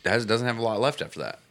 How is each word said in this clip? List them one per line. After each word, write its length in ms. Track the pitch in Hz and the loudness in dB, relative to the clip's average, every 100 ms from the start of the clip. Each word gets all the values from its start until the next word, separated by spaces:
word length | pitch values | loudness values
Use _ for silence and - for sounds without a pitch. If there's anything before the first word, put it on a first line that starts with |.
| 90 | 0
has, 180 | 110 | 2
doesn't 220 | 110 113 123 | 4 2 0
have 100 | 113 | 0
a 60 | |
lot 180 | 113 104 | 0 2
left 220 | 131 143 | 0 0
after 180 | - - | -6 -8
that. 200 | 62 - _ | -8 -10 _